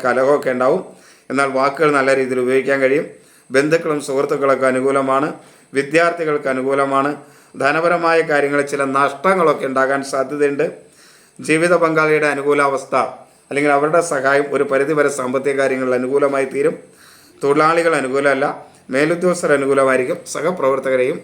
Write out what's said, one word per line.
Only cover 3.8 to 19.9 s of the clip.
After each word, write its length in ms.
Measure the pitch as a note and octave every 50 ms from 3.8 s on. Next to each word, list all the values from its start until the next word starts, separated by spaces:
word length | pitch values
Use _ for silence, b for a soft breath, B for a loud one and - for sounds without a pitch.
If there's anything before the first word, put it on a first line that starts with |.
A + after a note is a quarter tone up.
| E3 E3 D3+ D3 C3+
സുഹൃത്തുക്കളൊക്കെ 600 | - C3+ C3+ C#3+ D3 D#3 C#3 C#3 C#3 C3+ B2 C3 C3 B2+
അനുകൂലമാണ്. 560 | C3 C3 C#3 C#3 C#3 C3+ C3+ C3 C3+ D3 E3 E3+ - B B B B B B -
വിദ്യാർത്ഥികൾക്ക് 720 | C3+ C#3 C#3 D3+ D#3+ E3+ E3+ E3+ E3+ E3 D#3 D3 D3 C#3+ C3+ C3
അനുകൂലമാണ്. 560 | C3 B2+ C3+ C#3 C#3 C#3 C3+ C3+ C3+ C#3 D3 D3 C#3+ B B B B B B B -
ധനപരമായ 580 | C3 C#3 D3 D#3+ E3 E3+ F3 E3+ E3 E3 E3 E3 D#3+ D#3+
കാര്യങ്ങളിൽ 380 | D3+ C#3+ C#3+ C#3+ C#3+ C#3+ C#3+ C#3+ C#3+
ചില 80 | C#3 C#3 C3+ C3
നഷ്ടങ്ങളൊക്കെ 680 | C3+ C#3+ C#3 C#3 - - F#3 F#3+ F#3+ E3+ D3+ C#3+ - - C3+
ഉണ്ടാകാൻ 300 | C3 C3 C3+ C3 C#3 C#3 C3 -
സാധ്യതയുണ്ട്. 540 | - C3+ C3+ C3 D3 D3 D3 C#3+ C#3+ C#3 D#3 F3+ - - - b b b b b b b b b b b B2+
ജീവിത 260 | C3 D#3 D#3+ E3+ F3 F3 E3 E3+
പങ്കാളിയുടെ 440 | D#3+ D#3+ D#3+ D3+ D3+ D3+ D3+ D3+ D3 C#3+
അനുകൂലാവസ്ഥ 640 | C#3+ C#3 D3 D3 C#3+ C#3+ C#3 C#3 B2+ - - C#3+ C3 A#2 G#2+ - - b b b b b b
അല്ലെങ്കിൽ 220 | C3 C#3 D3 D3 C#3+
അവരുടെ 240 | C#3 D3 D#3 D#3+ E3+ D#3 - D3+
സഹായം 320 | C3+ B2+ C3+ C#3 C#3 D3 C#3+ -
ഒരു 80 | D3 C#3+ A#2
പരിധിവരെ 400 | C3+ C3+ C#3 D3 D#3+ D3 C#3+ C#3 C#3 -
സാമ്പത്തിക 360 | B2+ B2+ B2+ C3+ C3+ C#3+ C3+ C3+
കാര്യങ്ങളിൽ 340 | C#3 C3 C3 C3 C3 B2+ B2+ B2
അനുകൂലമായി 480 | B2+ B2+ C#3 C#3+ C#3+ C#3 C#3 C3+ C3+ C3+ C3
തീരും. 220 | C3+ C#3+ D#3+ F3 - - - B B B B B B B B B B -
തൊഴിലാളികൾ 500 | C#3 C#3+ D3+ D#3 D#3 E3 E3+ E3+ E3 D#3+ C#3+
അനുകൂലമല്ല, 440 | C3 B2+ C3 C#3 C#3 C#3+ C3+ C3+ C#3+ D3 C#3+ - B B B B B B B2+
മേലുദ്യോഗസ്ഥർ 580 | C3 D3 D#3+ F3 F3 F#3 F3+ F3 F3 F3+ D#3+ D3 C#3
അനുകൂലമായിരിക്കും, 580 | C3+ C3+ C#3 C#3 C3+ C3+